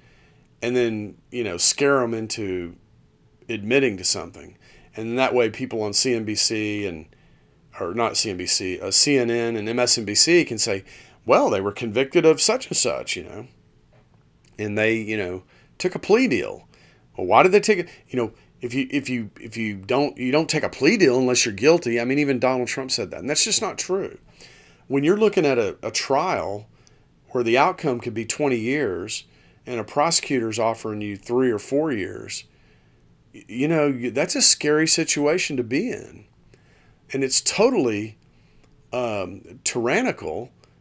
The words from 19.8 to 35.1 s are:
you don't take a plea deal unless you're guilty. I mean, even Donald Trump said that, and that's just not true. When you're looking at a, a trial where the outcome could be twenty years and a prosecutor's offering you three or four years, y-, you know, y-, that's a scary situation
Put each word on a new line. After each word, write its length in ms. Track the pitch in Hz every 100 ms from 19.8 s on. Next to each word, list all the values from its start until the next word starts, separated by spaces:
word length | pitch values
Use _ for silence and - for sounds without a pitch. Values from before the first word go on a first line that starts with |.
| 98 127 143 -
you 140 | 127
don't 180 | 147 160
take 140 | 160
a 60 | 107
plea 260 | - 143 220
deal 240 | 151 123
unless 260 | 127 123 120
you're 80 |
guilty. 460 | 98 139 170 123 117
I 60 | 120
mean, 140 | 139
even 200 | 143 127
Donald 300 | 127 127 117
Trump 220 | - 131
said 200 | - 107
that, 80 | -
and 100 | 113
that's 140 | 151
just 180 | - -
not 160 | 202 -
true. 400 | - 190 170 - - - - - - _ -
When 160 | 139
you're 140 | 147 208
looking 280 | 220 185 147
at 120 | 123
a, 180 | 101 78
a 80 | 110
trial 800 | - - 135 180 120 85 104 110 _ _ _ _ _ _
where 120 | 131
the 140 | 113 123
outcome 420 | 165 175 156 120
could 140 | 120
be 100 | 110
twenty 340 | 113 - 143 120
years 680 | 113 147 120 87 104 - - _ _ _ -
and 140 | 123
a 40 |
prosecutor's 760 | 107 143 160 - - 131 113 107
offering 420 | 113 113 110 104
you 140 | 104 98
three 340 | - 120 131
or 100 | 104
four 300 | - 139 160
years, 540 | 113 90 - 73 - - _ _ _ _ _ _ _ _
y-, 120 | - -
you 200 | 117 147
know, 220 | 165 147
y-, 200 | 127 123
that's 260 | 113 175 285
a 60 |
scary 460 | 220 - 147 151 156
situation 680 | - 156